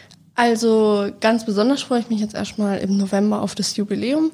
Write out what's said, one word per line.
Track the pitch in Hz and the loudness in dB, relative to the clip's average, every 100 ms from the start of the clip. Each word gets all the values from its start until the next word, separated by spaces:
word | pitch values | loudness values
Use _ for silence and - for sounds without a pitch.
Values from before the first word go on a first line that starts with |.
| - - _ - | -20 -20 _ 0
Also | 240 226 226 220 214 208 202 - | 2 2 2 4 4 2 -2 -2
ganz | 220 233 226 | 0 0 0
besonders | 202 226 277 | 0 2 0
freue | - 247 | 0 -2
ich | 226 | 0
mich | 220 | -2
jetzt | 214 - | -4 -6
erstmal | 202 - 208 196 | -6 -2 -2 -2
im | 190 196 | 0 0
November | 190 196 208 208 | 0 2 2 0
auf | 202 - | -2 -4
das | 196 - | -4 -4
Jubiläum | 202 202 214 294 320 | -4 -2 -2 0 0